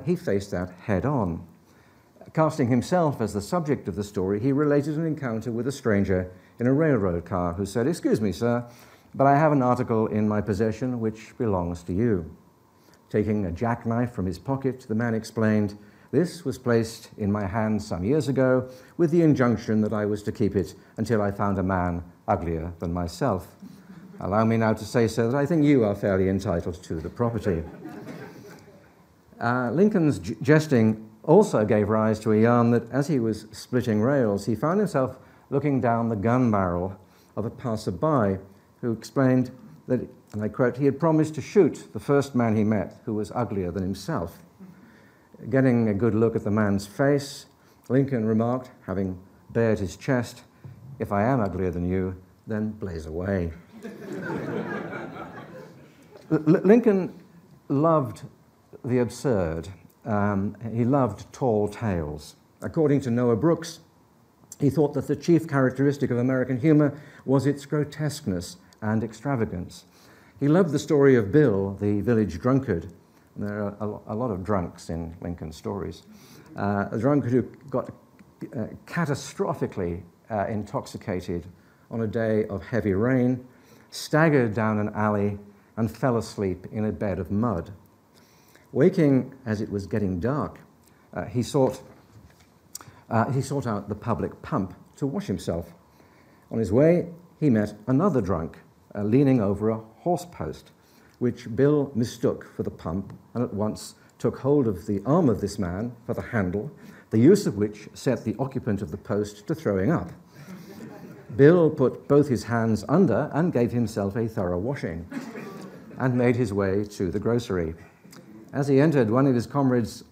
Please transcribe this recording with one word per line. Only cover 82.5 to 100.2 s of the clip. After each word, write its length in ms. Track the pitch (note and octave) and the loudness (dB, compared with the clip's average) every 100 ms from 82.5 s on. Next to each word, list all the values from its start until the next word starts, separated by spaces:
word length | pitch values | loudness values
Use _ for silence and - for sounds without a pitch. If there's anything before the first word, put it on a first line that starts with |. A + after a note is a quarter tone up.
| G2 | -6
heavy 300 | - A#2 G2+ | -4 -2 0
rain, 500 | F#2 A#2+ C3 B2 B2+ - - - - _ | 2 2 2 2 0 -6 -20 -20 -20 _
staggered 640 | - - D#3 D#3+ C#3+ A#2 | -14 -2 2 4 4 2
down 240 | G#2 A2 G#2+ | 0 0 0
an 100 | G#2+ | -2
alley, 440 | G#2+ G#2+ G#2 G2+ G2+ - - _ - | 0 0 2 0 -4 -10 -20 _ -4
and 180 | A2+ | -4
fell 220 | - C#3 A#2 | -2 0 0
asleep 500 | - - G2 F2 - | -2 -4 -4 -4 -8
in 140 | A2+ G#2+ | -4 -4
a 60 | |
bed 260 | F2+ G#2+ F2+ | -2 -4 -4
of 120 | F2+ | -2
mud. 420 | G2+ A#2+ F2 D#2+ - _ _ _ _ _ _ _ - _ | -2 0 -2 -6 -14 _ _ _ _ _ _ _ -20 _
Waking 640 | B2 F3 F#3 D3 C3 C3 - A2 | 2 4 4 4 4 0 -6 -4
as 160 | G#2+ | -4
it 80 | A2 | -4
was 160 | G2+ F#2+ | -6 -4
getting 340 | A2 G2 F#2 | -2 -2 -2
dark, 400 | A2+ D3 F2+ - - _ _ _ _ | -2 -2 -4 -10 -20 _ _ _ _
uh, 100 | - | -10
he 180 | - B2 | -6 -4
sought, 380 | A#2 C#3+ C3 - - - _ - - _ _ _ _ - - - - | -2 2 2 0 -12 -20 _ -20 -20 _ _ _ _ -20 -20 -20 -2
uh, 220 | A2+ A2+ | 0 0
he 100 | C3 | -2
sought 260 | - C#3 A#2+ | -4 -4 -4
out 220 | G2+ G2+ | -6 -6
the 60 | |
public 480 | - - A2 G2 - | -8 -4 -4 -4 -8
pump 320 | - C3+ F#2+ - - - | -6 -4 -4 -8 -20 -8
to 100 | C#3 | -6
wash 200 | G3 G3 | -4 -6
himself. 460 | F#2 - E2+ - - _ _ _ _ _ _ - | -6 -4 -6 -8 -16 _ _ _ _ _ _ -8
On 80 | A#2 | -4
his 120 | G2 | 0
way, 380 | A2+ D#3+ F3 - - - - | 4 4 4 0 -10 -20 -2
he 80 | D3+ | 2
met 240 | A2 G#2 - - | 2 0 -4 -2
another 340 | C3 G3 B2+ | 2 2 2
drunk, 380 | F#2 E2+ D#2+ - - _ - | 0 -2 -4 -10 -20 _ -14
uh, 80 | G2+ | -6
leaning 360 | G#2 B2+ C#3 C3 | 2 4 4 4
over 300 | G2+ G2+ G#2+ | 2 0 -2
a 100 | A2 - - | -2 -8 -8
horse 260 | E3+ F3 | -4 -4